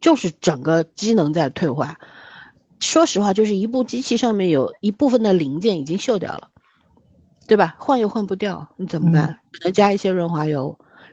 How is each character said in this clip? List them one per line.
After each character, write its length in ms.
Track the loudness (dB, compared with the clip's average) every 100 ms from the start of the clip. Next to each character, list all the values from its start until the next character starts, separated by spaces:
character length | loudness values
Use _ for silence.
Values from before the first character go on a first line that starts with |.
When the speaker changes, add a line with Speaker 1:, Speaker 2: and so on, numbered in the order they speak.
Speaker 1:
就 160 | 2 2
是 140 | 0
整 320 | -2 -2 -2
个 220 | 0 0
机 300 | 0 -4 0
能 180 | 2 2
在 160 | 0 -2
退 220 | -2 -4
化。 260 | -2 -6 -8 -20 -20 -20 -20 -20 _ _ _
说 260 | -2 0 2
实 140 | 0
话， 120 | 0
就 140 | 2 0
是 100 | 0
一 100 | -2
部 180 | -2
机 180 | -4 -6
器 160 | -4 -2
上 160 | 0
面 160 | 0 2
有 240 | 2 0 -2
一 100 | -6
部 180 | 0 2
分 140 | 2
的 100 | 4
零 280 | 2 0 -2
件 180 | -2 -2
已 60 |
经 120 | -4 -4
锈 220 | -2 -4
掉 140 | -4
了， 160 | -10 -16 _ _ _ _ _ _ _ _ _ 2
对 100 | 4
吧？ 200 | 4 0
换 200 | -2 0
又 100 | 0
换 180 | -2 -6
不 100 | -4
掉， 320 | -6 -6 -12 -12
你 100 | -8
怎 140 | -2
么 120 | 2
办？ 120 | 4
Speaker 2:
嗯。 140 | 2 -4 _
Speaker 1:
只 80 | -8
能 80 | -2
加 200 | 2 2
一 40 | 2
些 140 | -2
润 180 | -2 -2
滑 180 | -2 -2
油， 320 | -2 -6 -10 _ _ -8